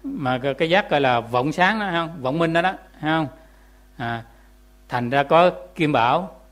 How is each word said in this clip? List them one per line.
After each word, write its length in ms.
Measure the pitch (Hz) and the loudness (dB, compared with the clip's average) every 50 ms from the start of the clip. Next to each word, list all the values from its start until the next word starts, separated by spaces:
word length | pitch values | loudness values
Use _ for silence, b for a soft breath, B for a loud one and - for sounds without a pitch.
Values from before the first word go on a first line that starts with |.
mà 360 | - 269 277 214 143 123 127 127 | -10 -8 -8 -4 -2 -2 -2 -2
cái, 160 | 131 139 131 | -2 -4 -2
cái 160 | - 165 160 | -2 0 2
giác 200 | 175 202 202 - | 2 2 2 2
gọi 100 | 175 147 | 0 2
là 200 | 139 127 123 120 | 2 2 2 0
vọng 320 | 113 113 120 123 127 156 | -2 0 -2 0 0 0
sáng 280 | 151 - 180 190 220 220 | 0 2 2 2 2 -2
đó, 80 | 208 190 | -4 -4
không? 300 | 170 170 165 160 165 165 | -2 -4 -4 -4 -8 -6
Vọng 160 | 123 127 143 170 | -6 -4 -2 0
minh 140 | 170 165 | 0 0
đó 100 | 165 170 | 0 0
đó, 100 | 170 185 196 - - - - - | 0 0 -4 -6 -16 -20 -16 -6
không? 280 | 156 156 160 160 156 127 b b b b b b b b b b b b - | -4 -2 0 0 -2 -4 b b b b b b b b b b b b -12
À, 260 | - 123 117 117 113 113 b b b b b b b - _ _ _ - - | -8 -8 -6 -6 -8 -10 b b b b b b b -20 _ _ _ -12 -6
thành 220 | 131 123 120 120 | -4 -4 -2 2
ra 120 | 135 139 | 2 0
có 280 | 139 139 160 165 175 180 175 - - - - | 2 4 6 6 6 4 2 -2 -16 -16 -4
kim 180 | - 160 151 | -2 0 2
bảo 440 | 147 120 113 123 139 170 190 180 - - - - | 2 2 2 2 2 0 -2 -8 -16 -20 -20 -20